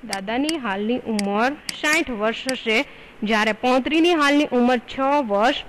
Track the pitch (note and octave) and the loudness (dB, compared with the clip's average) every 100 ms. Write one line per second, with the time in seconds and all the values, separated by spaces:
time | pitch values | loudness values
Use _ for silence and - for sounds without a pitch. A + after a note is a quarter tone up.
0 | A#3 G3 G3 A#3 D4 E4 A#3+ G3 G#3+ B3 | -8 -8 -4 -4 -2 -4 -4 -4 -4 -4
1 | - A3 G3+ G3+ A#3+ D4 - - D4+ D#4 | -4 -4 -2 0 -2 -4 -12 -6 -2 0
2 | D4+ A#3 G#3+ A3+ C4+ B3+ A#3 A3 C#4+ - | -2 -2 -4 -4 -6 -4 -2 -2 -2 -10
3 | - - G#3 A3 A3 G#3+ B3+ B3+ C4 D#4 | -20 -8 -2 0 0 0 2 2 2 2
4 | E4 E4+ C#4+ C#4+ D4 B3 A#3+ B3+ - - | 4 4 4 4 2 2 4 2 -2 -2
5 | C4+ D4 B3 G3+ A3+ D4 | 2 2 2 2 2 0